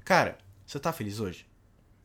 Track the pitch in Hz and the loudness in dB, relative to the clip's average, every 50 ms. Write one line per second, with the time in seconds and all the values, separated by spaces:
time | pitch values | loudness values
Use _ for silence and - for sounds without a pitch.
0 | - - 190 165 127 90 - - - - - - - - - 143 - 170 160 - | 0 4 4 6 6 4 0 -6 -14 -20 -20 -20 -16 -12 -10 -4 -4 -4 -4 -2
1 | 113 101 98 110 110 92 82 - - - - - - - - - - - - - | -4 -6 -4 -4 -4 -6 -6 -8 -14 -20 -20 -20 -20 -20 -20 -20 -20 -20 -20 -20
2 | - | -20